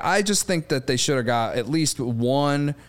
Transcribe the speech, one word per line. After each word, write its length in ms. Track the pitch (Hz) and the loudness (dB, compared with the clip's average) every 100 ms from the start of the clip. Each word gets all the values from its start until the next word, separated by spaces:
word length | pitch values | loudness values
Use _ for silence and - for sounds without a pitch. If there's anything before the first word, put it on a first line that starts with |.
I 200 | - 196 | 0 2
just 240 | 202 196 - | 2 0 0
think 220 | 175 - | -2 0
that 180 | 135 127 | -2 0
they 80 | 127 | 0
should 220 | - 135 | 0 0
have 80 | 117 | 0
got 300 | 117 113 123 | 0 0 -2
at 100 | 113 | -2
least 320 | 160 151 - | 0 0 -2
one 760 | 123 117 120 139 143 143 143 143 | -4 0 2 2 2 0 -2 -4